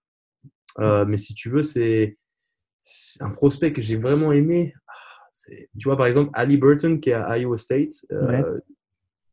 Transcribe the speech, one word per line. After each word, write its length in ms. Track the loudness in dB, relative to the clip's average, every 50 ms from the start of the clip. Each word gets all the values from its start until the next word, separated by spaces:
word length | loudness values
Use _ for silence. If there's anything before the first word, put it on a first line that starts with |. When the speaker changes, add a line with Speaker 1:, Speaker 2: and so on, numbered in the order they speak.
| _ _ _ _ _ _ _ _ _ -20 _ _ _ -18 -8 -2
Speaker 1:
Euh, 240 | 0 2 2 2 2
mais 100 | 0 -2
si 180 | -4 -4 -8 -12
tu 160 | -12 -10 -4
veux, 120 | -2 -2 -2
c'est, 560 | 0 -2 -2 0 2 2 2 0 0 -2 _ _ _ _ _ _ _ _ _ _ _ _ _
c'est 420 | _ -20 -16 -14 -14 -14 -12 -10 -8
un 80 | -8
prospect 420 | -6 2 2 2 2 2 -2 -2 -2
que 80 | -2
j'ai 140 | -4 -4 -4
vraiment 380 | -2 0 0 0 0 2 2 2
aimé. 420 | 2 2 2 2 0 0 -2 -6 -14 _ _
Ah, 40 | -20 -20 -20 -20 -20 -20 -20 _ _
c'est, 380 | -20 -20 -20 -20 -20 -20 -20 _ -6
tu 80 | -2
vois, 100 | -2 0
par 100 | 2 2
exemple, 240 | 2 4 2 2 2 0
Ali 220 | -2 2 4 4
Burton, 420 | 6 6 6 6 6 4 0 0 0
qui 120 | 0 0
est 40 | 0
à 240 | 0 0 -2 -2 -2
Iowa 180 | -2 -2 -4
State, 360 | -6 -4 -2 -2 -2 -2 -2 -6 -16 -14 _
euh, 160 | -6 -2 -2
Speaker 2:
Ouais. 340 | 0 0 0 0 0 -2 -6 -8 _ -20 _ _ _ _ _ _ _ _ _ _ _